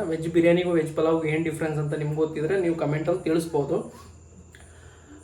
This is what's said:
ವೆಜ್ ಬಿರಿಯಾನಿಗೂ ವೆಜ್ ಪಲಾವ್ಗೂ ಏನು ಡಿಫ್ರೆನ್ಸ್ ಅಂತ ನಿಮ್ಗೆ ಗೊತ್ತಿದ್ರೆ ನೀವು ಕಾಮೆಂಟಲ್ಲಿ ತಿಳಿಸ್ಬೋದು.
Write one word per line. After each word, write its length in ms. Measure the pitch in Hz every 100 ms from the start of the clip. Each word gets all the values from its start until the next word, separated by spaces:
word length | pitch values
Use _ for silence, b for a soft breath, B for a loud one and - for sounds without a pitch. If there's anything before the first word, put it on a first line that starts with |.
ವೆಜ್ 260 | 175 160 165
ಬಿರಿಯಾನಿಗೂ 420 | 170 170 175 175
ವೆಜ್ 260 | 165 151 160
ಪಲಾವ್ಗೂ 280 | 160 160
ಏನು 200 | 156 160
ಡಿಫ್ರೆನ್ಸ್ 340 | 170 147 160 151
ಅಂತ 160 | 147
ನಿಮ್ಗೆ 220 | 147 147 151
ಗೊತ್ತಿದ್ರೆ 440 | 156 156 160 196
ನೀವು 140 | 170
ಕಾಮೆಂಟಲ್ಲಿ 480 | 160 147 151 170 175
ತಿಳಿಸ್ಬೋದು. 720 | 160 165 160 147 139 175 - B B - - - - B B B B B B B